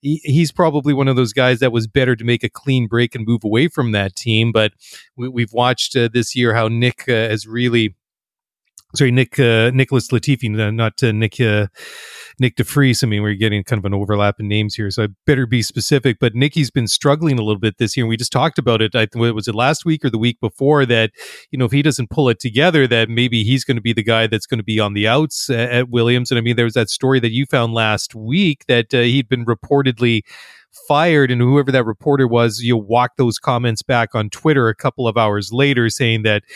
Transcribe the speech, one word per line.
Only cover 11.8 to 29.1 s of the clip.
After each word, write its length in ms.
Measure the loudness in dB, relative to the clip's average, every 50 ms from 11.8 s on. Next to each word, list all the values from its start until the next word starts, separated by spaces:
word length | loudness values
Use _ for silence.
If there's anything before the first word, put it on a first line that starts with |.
| -20 -20 -20 -20 -20 -20 -20 -20 -20 -14 -4 -2
Nick 180 | -2 0 0
DeFries. 460 | -2 -4 -2 0 2 2 2 2 2 0
I 40 |
mean, 160 | -2 -2 0 -2
we're 120 | -2 -2
getting 300 | 0 0 0 0 -2 -2
kind 140 | -2 -4 -4
of 80 | -2
an 80 | -2 -4
overlap 440 | -2 -2 -2 0 0 0 0 -2 -2
in 80 | -4
names 280 | -4 -2 -2 -2 -2 -4
here, 160 | -6 -8 -6
so 140 | -4 -2 -4
I 40 | -4 -4 _ _
better 220 | 0 0 2 0
be 160 | 0 0 -2 -2
specific. 560 | -2 -4 -6 -2 0 0 2 2 0 0 0
But 140 | 0 -2 0
Nicky's 360 | 0 -2 0 0 0 -2 -2
been 160 | 0 -2 -2
struggling 520 | -2 -2 0 0 0 0 2 0 0 0 0
a 40 | 0
little 160 | -2 -2 -2
bit 200 | -2 -4 -2 -2
this 180 | -4 -2 -2
year, 80 | -2 -2
and 60 | -2
we 60 | -2 -4
just 120 | -4 -4
talked 280 | -2 -2 -2 0 -2 -2
about 240 | 0 0 2 2 0
it. 120 | 0 0
I 120 | 0 -2
th-, 280 | -2 -2 0 0 0 0
was 140 | -2 -4 -6
it 60 | -2
last 320 | -2 0 0 0 -2 -2
week 180 | -2 -2 -2 -2
or 60 | -2
the 80 | -2 0
week 200 | 0 -2 -2 -2
before 440 | -4 -6 -4 -2 0 2 2 4 2
that, 280 | 2 2 2 0 0 -4 -8 -20 -20 -20 -20 -16 _
you 80 | -4 -4
know, 60 | -2
if 80 | 0 2
he 80 | 2
doesn't 300 | 2 2 0 -2 -4 -4
pull 180 | -2 0 2 2
it 100 | 2 0
together, 480 | -2 -4 0 0 2 4 4 4 4
that 220 | 4 2 2 0 0
maybe 340 | 0 0 0 0 0 0 0
he's 220 | 2 0 0 0
gonna 160 | -2 -2 -2
be 140 | -2 -2 -2
the 80 | -2 0
guy 240 | 0 2 2 2
that's 200 | 0 0 -2 -4
gonna 160 | -4 -6 -4 -4
be 160 | -2 0 0
on 140 | 0 0 0
the 160 | 0 0 2
outs 400 | 2 2 0 -2 -4 -6 -6 -4
a-, 240 | -2 -2 -2 0 0
at 160 | -2 0 0
Williams. 420 | 0 0 2 2 2 0 0 0
And 60 | -2
I 60 | 0 0
mean, 140 | 0 0
there 100 | 0 0
was 80 | 0 0
that 160 | 0 -2 -2
story 300 | -2 -2 0 0 2 2
that 120 | 0 0 -2
you 140 | -2 -2
found 260 | 0 0 0 0 0 0
last 420 | 0 0 0 0 -2 -4 -8 -12
week 520 | -12 -6 -2 0 0 2 0 0 -2 _
that, 260 | 0 0 0 0 0 0
uh, 80 | 0
he'd 300 | 2 2